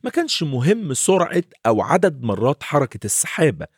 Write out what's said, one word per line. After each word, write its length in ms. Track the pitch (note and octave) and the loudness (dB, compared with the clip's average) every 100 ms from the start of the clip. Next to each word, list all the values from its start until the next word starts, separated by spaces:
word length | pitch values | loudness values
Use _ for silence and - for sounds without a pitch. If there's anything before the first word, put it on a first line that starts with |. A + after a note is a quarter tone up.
ما 60 | B3 | -4
كانش 340 | E4 E4 - | -4 -2 -4
مهم 500 | D#3 B2+ C#3 A3 F#3 | -2 0 2 0 0
سرعة 500 | B2+ - F#3 E3+ F3 - _ A2+ | -2 2 2 2 -2 -4 _ 0
أو 160 | G#2+ | 2
عدد 420 | G#2 F3 F#3 C#3+ | 2 2 2 0
مرات 400 | A#2 G2 A#2+ D3 | -4 0 0 0
حركة 420 | - D3 C3+ - C#3+ | -2 -2 -2 -4 -4
السحابة 640 | - - - D#3+ C3 D3+ | -4 -4 0 0 0 -12